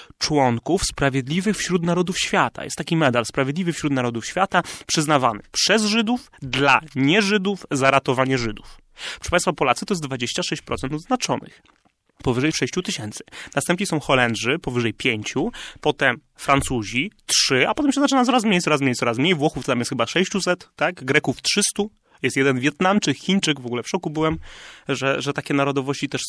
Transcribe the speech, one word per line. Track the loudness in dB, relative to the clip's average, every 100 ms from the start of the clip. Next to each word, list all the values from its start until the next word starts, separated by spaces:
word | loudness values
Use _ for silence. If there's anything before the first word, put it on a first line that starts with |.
| -18 -8
członków | -2 2 2 2 0 0
Sprawiedliwych | 0 0 0 0 -2 -2 0 -2
wśród | 0 0
Narodów | 2 0 0 -2
Świata. | -2 0 0 -2
Jest | -10 -8
taki | -2 2
medal | 4 2
Sprawiedliwy | 0 -2 -2 -2 -4
wśród | -2 -2
Narodów | 0 0 -2 -4
Świata, | -2 0 0 -2 -6 -4
przyznawany | 0 2 4 2 0 -6
przez | -2 2 2
Żydów, | 2 0 0 -2 -6 -14
dla | -6 2 4 4 2 0
nieżydów, | 4 4 4 2 0 -4 -4
za | 0 4
ratowanie | 4 2 0 2 0
Żydów. | -2 -6 -14 -20 _ -16 -14 -12
Proszę | -2
państwa, | 0 0
Polacy | 0 2 2 0
to |
jest | -4
dwadzieścia | -4 -4 -4 -4
sześć | -4 -6
procent | -6 -6 -6
odznaczonych. | -6 -2 -2 -2 -4 -6 -20 _ _ _ _ _ -6
Powyżej | -2 0 0
sześciu | 0 -2 -2
tysięcy. | -4 -6 -8 -12 -16 -18 -6
Następni | -2 0 0 0
są | -2
Holendrzy, | 2 4 4 2 -2 -2
powyżej | -2 -2 -2
pięciu, | -2 -2 -2 -4 -4 -4 -6 -16 -4
potem | -2 2 2 0 _ -6
Francuzi, | 2 2 2 -2 -2 -4 -6 -8 -2
trzy, | 0 2 2 2
a |
potem | 2 0
się | 2
zaczyna | 2 2
coraz | 2 2
mniej, | 2 2
coraz | 2 2
mniej, | 2
coraz | 0 0 2
mniej. | 2
Włochów | 2 0 0 -2
tam | -2
jest | 0
chyba | -2 0
sześciuset, | 0 0 0 -2 -2 -6 -4
tak? | -4 -2
Greków | 0 2 2 -2
trzystu. | -2 0 0 -2 -6 _ _ _
Jest | -2 2
jeden | 2 2
Wietnamczyk, | 0 2 2 2 0 -2
Chińczyk, | 0 2 2 -2
w | -4
ogóle | -6
w | -4
szoku | -6 -4
byłem, | -2 -2 -2 -10 -18 -20 -12 -6
że, | -2 -2 -2
że | -2
takie | -4 -2
narodowości | 0 0 0 -2 -4 -4
też | -6